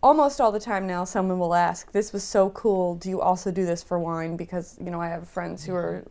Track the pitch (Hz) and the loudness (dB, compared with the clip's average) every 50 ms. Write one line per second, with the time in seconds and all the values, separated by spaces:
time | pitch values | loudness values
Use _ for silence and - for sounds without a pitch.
0 | - 262 302 311 294 285 277 - 262 220 202 214 208 240 214 190 190 190 180 175 | 8 6 6 8 6 4 4 2 2 2 2 0 -4 -2 -4 -4 -2 -2 -4 -4
1 | 185 190 - 208 185 190 185 185 175 170 170 175 175 170 175 - - - - 202 | -4 -2 -2 0 0 0 0 0 0 2 4 4 4 2 0 -4 -10 -2 -2 -2
2 | 202 202 - 202 190 - - 208 190 196 196 - - 226 196 190 180 180 175 170 | -2 0 -4 -8 -8 0 4 4 4 4 2 0 0 2 2 2 2 0 -2 -4
3 | - 185 185 185 - - 185 180 - 196 180 185 185 175 170 170 - - 185 175 | -6 -4 -2 0 2 2 2 2 0 -4 -2 0 0 0 0 -2 -2 -4 -2 -2
4 | 170 165 165 165 160 165 165 170 175 - 185 180 170 - - - - 180 175 170 | -2 -2 -2 -4 -4 -4 -6 -6 -8 -6 -6 -8 -8 -8 -14 -12 -10 -8 -6 -6
5 | 170 170 170 165 170 - - 185 175 170 170 185 151 160 180 180 170 165 170 180 | -6 -6 -6 -8 -10 -8 -8 -8 -6 -6 -8 -10 -8 -6 -4 -4 -2 -4 -6 -6
6 | - - | -10 -14